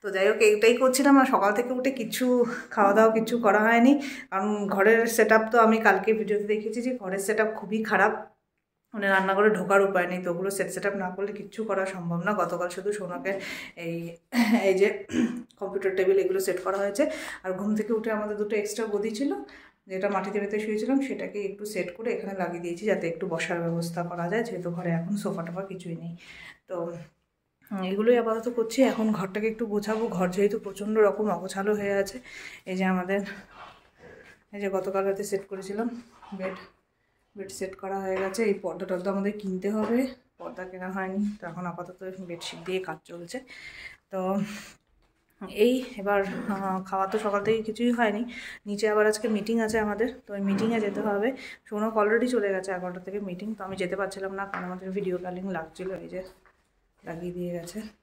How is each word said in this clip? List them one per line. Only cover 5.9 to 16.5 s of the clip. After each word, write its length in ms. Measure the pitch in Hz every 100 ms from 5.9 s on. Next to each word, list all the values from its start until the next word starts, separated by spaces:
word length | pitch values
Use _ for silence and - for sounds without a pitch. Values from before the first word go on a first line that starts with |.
| 190 220
ভিডিওতে 300 | 214 202 208
দেখিয়েছি 380 | 208 214 214 233
যে 160 | 247 254
ঘরের 200 | 190 196
সেটআপ 300 | 190 214 214 -
খুবই 280 | 190 220
খারাপ, 480 | 220 202 214 - - _ _ _ _ _ _
মানে 140 | 220 196
রান্নাঘরে 420 | 190 190 196 208
ঢোকার 320 | 180 185 196
উপায় 260 | 196 190 175
নেই। 160 | 180
তো 80 | 180
ওগুলো 180 | 175 196
সেট, 220 | 196 175
সেটআপ 240 | 175 196 196
না 140 | 185
করলে 220 | 185 202
কিচ্ছু 320 | 196 - -
করা 220 | 214 190 190
সম্ভব 380 | 190 170 170
না। 100 | 185
গতকাল 360 | 208 170 175 180
শুধু 220 | 190 196
সোনাকে 480 | 202 180 175 190 196 - - - -
এই, 400 | 170 170 170 170 _ 240 220 220
এই 100 | 196
যে 320 | 185 202 - - - 233 - - _
কম্পিউটার 360 | 196 196 196 185
টেবিল, 240 | 185 196
এগুলো 200 | 180 190
সেট 240 | 190